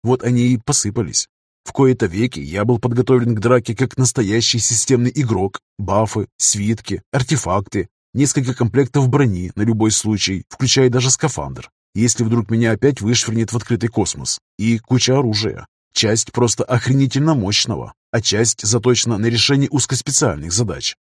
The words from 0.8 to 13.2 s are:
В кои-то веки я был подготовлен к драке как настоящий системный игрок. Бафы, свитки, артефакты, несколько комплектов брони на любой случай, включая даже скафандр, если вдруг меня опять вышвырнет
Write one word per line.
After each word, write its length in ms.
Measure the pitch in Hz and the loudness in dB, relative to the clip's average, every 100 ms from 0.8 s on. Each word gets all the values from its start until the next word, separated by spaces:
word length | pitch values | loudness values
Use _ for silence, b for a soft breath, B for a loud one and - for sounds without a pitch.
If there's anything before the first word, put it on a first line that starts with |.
| 104 113 110 - - _ _ _ - | -2 -2 -2 -4 -6 _ _ _ -8
В 60 | |
кои-то 340 | - 131 127 101 | 2 2 4 -2
веки 320 | 90 127 82 | 0 -2 -4
я 260 | 71 90 | -6 -2
был 140 | 107 120 | 0 0
подготовлен 560 | 120 120 127 131 120 | 0 0 2 2 2
к 60 | 107 | 0
драке 340 | 117 123 117 | 2 2 0
как 220 | 110 123 - | -4 -2 0
настоящий 640 | 127 - 101 113 117 120 | 0 0 0 0 0 0
системный 500 | - - - 127 123 | 0 -2 2 2 2
игрок. 480 | 151 123 104 98 - _ - | 0 -2 0 -2 -6 _ -10
Бафы, 480 | 95 98 110 110 98 _ | -2 0 0 -2 -6 _
свитки, 680 | - 104 104 113 - 95 _ | -2 0 -2 -2 -4 -8 _
артефакты, 760 | 135 123 147 - 95 95 104 90 _ _ | -4 0 -2 0 -2 -2 -6 -6 _ _
несколько 400 | 113 139 - 127 | 0 0 0 -2
комплектов 540 | - 113 135 135 147 131 | -2 0 2 2 2 2
брони 420 | 143 131 90 90 - | 2 2 0 -6 -2
на 60 | |
любой 280 | 107 107 110 | 0 2 2
случай, 540 | - 110 104 - 95 - | 0 -2 -2 -2 -4 -8
включая 420 | - 131 135 127 | -4 0 4 4
даже 200 | 123 127 | 4 0
скафандр, 580 | - 156 - 71 65 - _ _ | 0 -2 -4 -8 -10 -16 _ _
если 300 | - 120 - | 0 0 2
вдруг 300 | 110 117 101 | 0 0 0
меня 180 | 113 117 | 0 2
опять 300 | 107 139 139 | 2 2 2
вышвырнет 520 | 104 123 | 0 0